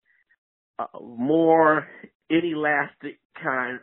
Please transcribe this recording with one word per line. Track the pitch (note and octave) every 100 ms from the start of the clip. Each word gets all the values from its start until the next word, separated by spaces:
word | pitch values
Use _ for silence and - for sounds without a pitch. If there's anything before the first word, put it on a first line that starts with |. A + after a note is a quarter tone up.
| _ _ _ _ _ _ _ -
a | A#2 -
more | A2+ A#2+ B2+ D#3+ E3 E3 D#3+ D#3 D3 - - _ _
inelastic | E3 E3+ D3+ D3+ D3 C#3+ - C#3 - _ -
kind | D#3 C3 B2 B2